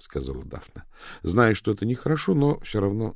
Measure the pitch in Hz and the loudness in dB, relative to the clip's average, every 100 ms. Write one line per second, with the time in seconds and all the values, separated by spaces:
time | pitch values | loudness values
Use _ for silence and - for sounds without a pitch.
0 | - 71 65 65 - 67 - - - - | -10 -6 -6 -8 -10 -14 -14 -18 -18 -20
1 | - - 85 101 113 104 - 104 110 123 | -20 -8 0 4 6 4 0 -2 -2 -2
2 | 139 156 - 160 143 - - 107 98 104 | 0 0 2 2 2 0 -4 0 0 0
3 | 110 | -4